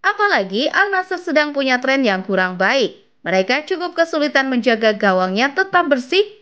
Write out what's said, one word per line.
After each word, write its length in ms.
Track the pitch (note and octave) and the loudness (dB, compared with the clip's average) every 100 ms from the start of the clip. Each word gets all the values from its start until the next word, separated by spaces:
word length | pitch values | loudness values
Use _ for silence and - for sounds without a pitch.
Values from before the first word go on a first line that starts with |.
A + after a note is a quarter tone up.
Apalagi 680 | F#4+ G4+ G#4 D#4 F#3 G3 D4 | -2 0 0 2 0 -2 0
Al 180 | - G4+ | 0 0
Nassr 300 | F#4+ F#4 F4+ | 0 -4 -6
sedang 320 | F4+ D4+ D4+ | 0 0 0
punya 260 | C#4+ C4+ B3 | -2 0 0
tren 240 | B3+ C4+ | 0 0
yang 220 | B3 F#3+ | 2 0
kurang 320 | F#3+ F#3+ F#3 F3+ | -2 0 0 0
baik. 420 | F#3+ C4+ G3+ - _ _ | 0 2 -2 -4 _ _
Mereka 480 | F3 F#3+ F#3+ C4 D4+ | -2 -2 0 -2 -2
cukup 240 | F#4 F4 | -6 -4
kesulitan 560 | F4 E4 D#4+ D4 D4 C4+ | -2 0 0 0 0 0
menjaga 440 | B3+ A#3+ A3+ A3 G#3 | 0 0 2 2 2
gawangnya 560 | G3+ F#3 F#3 G3 C4 | 2 2 0 0 0
tetap 320 | C#4+ F#4+ F4+ E4+ | 0 0 0 2
bersih 380 | C4+ B3 F4+ G#4 - | 0 0 0 -2 -6